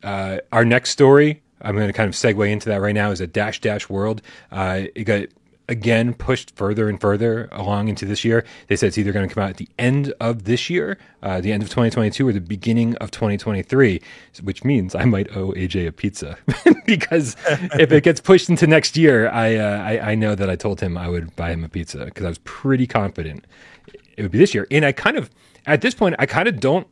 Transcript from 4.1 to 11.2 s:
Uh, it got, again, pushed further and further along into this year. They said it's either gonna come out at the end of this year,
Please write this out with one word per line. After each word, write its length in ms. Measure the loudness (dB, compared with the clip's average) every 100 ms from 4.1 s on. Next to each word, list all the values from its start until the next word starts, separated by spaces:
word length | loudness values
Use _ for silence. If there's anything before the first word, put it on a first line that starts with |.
| -4 -10 -20 _
Uh, 340 | -6 -4 -4 -6
it 100 | -8
got, 220 | -2 -2 -2 _ _ _ -8
again, 460 | -4 2 2 2
pushed 420 | -4 -4 -4 -4 -6
further 320 | -4 0 -2
and 100 | 0
further 500 | 0 2 0 -2 -6
along 360 | -8 -4 -2 -2
into 180 | -4 -4
this 180 | -2
year. 200 | 2 2 0 -12 -4
They 80 | 0
said 100 | 0
it's 100 | 0
either 140 | -2
gonna 160 | -2 -4
come 160 | -2
out 60 | -4
at 80 | -6
the 100 | -16 -4
end 340 | 0 0 -2 -4
of 240 | -4 -4
this 260 | -2 -2 0
year, 260 | -4 -4 -8 _ _